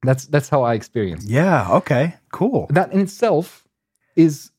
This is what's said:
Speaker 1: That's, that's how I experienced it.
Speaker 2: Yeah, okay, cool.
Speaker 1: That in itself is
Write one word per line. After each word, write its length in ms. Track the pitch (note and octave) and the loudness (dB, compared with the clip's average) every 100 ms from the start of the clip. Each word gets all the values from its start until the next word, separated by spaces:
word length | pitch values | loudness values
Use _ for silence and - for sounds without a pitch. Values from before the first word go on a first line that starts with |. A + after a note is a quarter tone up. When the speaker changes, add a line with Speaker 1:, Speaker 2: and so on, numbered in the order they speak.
Speaker 1:
That's, 220 | B2+ C3 - | 0 -2 0
that's 240 | D3 C#3 | -2 0
how 140 | D3 | 0
I 100 | A#2+ | 0
experienced 560 | A#2 - - G2+ E2 G#2 | -2 -4 -4 -4 -6 -4
it. 40 | |
Speaker 2:
Yeah, 360 | B2 F3 D#3+ F#2 | 0 2 2 2
okay, 440 | C3 - B2+ D#3+ - _ | 0 2 0 0 -4 _
cool. 360 | - - F3 - | -4 -2 -2 0
Speaker 1:
That 200 | D3+ F#3 | 0 0
in 80 | F#3+ | -2
itself 680 | G3 - A#3 D#3+ F3 - _ _ _ _ _ - | -2 -2 0 0 -2 -12 _ _ _ _ _ 2
is 360 | E3 C#3+ - | 2 2 -12